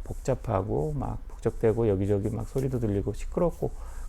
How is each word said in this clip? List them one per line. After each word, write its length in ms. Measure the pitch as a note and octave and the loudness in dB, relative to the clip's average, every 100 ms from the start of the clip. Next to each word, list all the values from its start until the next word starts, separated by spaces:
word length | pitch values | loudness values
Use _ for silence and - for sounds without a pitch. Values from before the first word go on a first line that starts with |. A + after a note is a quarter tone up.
복잡하고 920 | - - - B2 - G2 G#2 B2 D#3 | -6 -4 -2 -2 0 0 2 0 0
막 260 | D3 G#2+ A2 - | -2 -4 -4 -8
북적대고 600 | - A#2 - A2+ A2 A2+ | -2 -2 2 4 4 4
여기저기 420 | G2 G2 G2+ G#2+ | 4 4 2 2
막 180 | A2 G#2+ | -2 -4
소리도 320 | C3+ C3+ B2+ | -2 0 0
들리고 340 | A2 G2 F#2+ | 2 2 0
시끄럽고 560 | - - - E3+ - - - - - | -2 -2 2 2 2 -4 -4 -8 -8